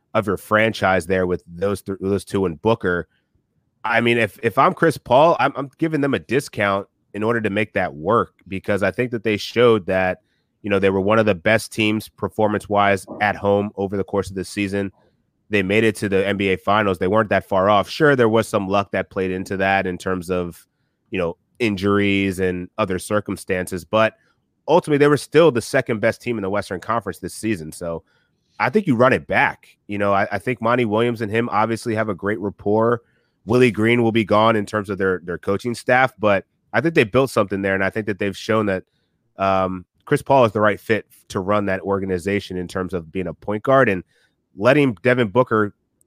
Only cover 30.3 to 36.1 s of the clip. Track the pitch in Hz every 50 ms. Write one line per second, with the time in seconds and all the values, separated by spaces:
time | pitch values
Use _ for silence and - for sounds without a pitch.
30.3 | 101 98 - 127 120 - 113 113 123 123 123 104 101 110 120 120 117 110 117 101
31.3 | 107 113 120 117 - 104 110 113 113 107 - 120 110 110 110 107 98 80 - 101
32.3 | 107 87 98 101 - - - 101 104 110 113 117 120 113 - _ _ _ _ _
33.3 | _ _ - 92 117 123 127 123 98 104 110 113 120 120 117 113 107 113 107 90
34.3 | 104 104 110 113 113 107 101 - - 107 101 101 101 90 98 95 92 85 82 87
35.3 | 85 80 - - 101 98 - 123 117 - - - 123 127 131 127